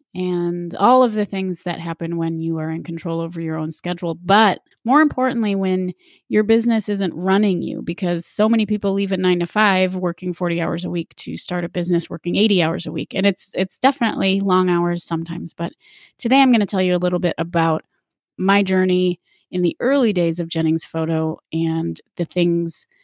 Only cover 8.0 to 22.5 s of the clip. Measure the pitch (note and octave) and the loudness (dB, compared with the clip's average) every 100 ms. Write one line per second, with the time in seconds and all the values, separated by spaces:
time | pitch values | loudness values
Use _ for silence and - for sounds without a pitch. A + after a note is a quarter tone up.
8 | F3+ E3+ - - G#3+ A3+ G#3 G#3+ G3+ G3 | -2 -2 -2 0 2 2 2 0 0 -2
9 | G3 F#3+ F3+ F3+ E3+ G#3+ G#3+ F#3 F#3 F#3 | -2 0 2 0 0 0 2 2 0 0
10 | F3+ E3+ F3+ E3+ F3 E3+ E3 E3 F3 F3 | -4 -4 -6 -4 -2 -2 -2 -4 -4 -6
11 | E3 - - E3 - F3+ F3 F#3 F3 E3+ | -6 -10 -10 -10 -6 -6 -4 -4 0 0
12 | E3 F3 F3 F#3 G#3+ F#3+ D#3+ F3 D3 D#3+ | -2 -6 -4 2 2 4 2 -2 -6 -8
13 | - - G3 F#3+ - - F#3+ - C4+ - | -6 0 0 0 -4 -4 -4 0 0 2
14 | A3+ - G3 G3 G3 F#3 F#3 F3 F3 F3 | -2 0 0 0 2 2 2 2 0 -2
15 | - E3 E3 E3 E3+ - E3+ - _ - | -4 -6 -4 -8 -10 -8 -8 -10 _ -20
16 | - - A#3 C4+ C4 A#3 G3+ G3 F#3 F3+ | -20 -6 2 4 6 4 2 0 2 2
17 | F3+ F3+ E3+ - E3+ E3+ E3 D#3 - _ | 0 0 0 -2 -2 0 2 0 -4 _
18 | _ _ _ - F#3 G3+ F#3+ F#3+ F#3 F3+ | _ _ _ -4 2 2 2 2 2 2
19 | F3+ F3 _ _ _ F3+ F3+ - B3 C#4 | 2 -2 _ _ _ -2 -2 0 0 2
20 | A#3+ F3+ E3+ E3 E3 E3 D#3+ D#3+ - E3 | 2 2 0 0 -4 -2 0 0 -2 -4
21 | D#3+ D#3+ D#3+ - - D#3+ E3 D#3+ E3 E3 | -2 0 -2 -6 -6 -2 -2 -2 -4 -8
22 | _ - E3+ - F3 | _ -8 -4 0 2